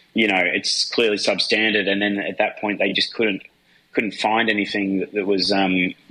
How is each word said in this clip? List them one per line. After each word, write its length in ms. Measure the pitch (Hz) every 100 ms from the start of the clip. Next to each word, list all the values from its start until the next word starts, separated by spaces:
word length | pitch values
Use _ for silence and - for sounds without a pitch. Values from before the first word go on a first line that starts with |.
| _
you 160 | 113 107
know, 100 | 92
it's 480 | 87 87 - - -
clearly 260 | - 113 101
substandard. 720 | - 95 - 107 110 104 95
And 120 | 98
then 180 | 101 101
at 200 | 82 95
that 220 | 104 -
point, 180 | 104 95
they 140 | 98
just 200 | 95 -
couldn't, 280 | - 110 95 - _ _ _ _
couldn't 220 | - 110
find 340 | - 107 113 113
anything 520 | 104 95 104 98 95
that, 120 | 90
that 140 | 104 95
was, 240 | 98 90
um, 440 | 98 95 92 87 - -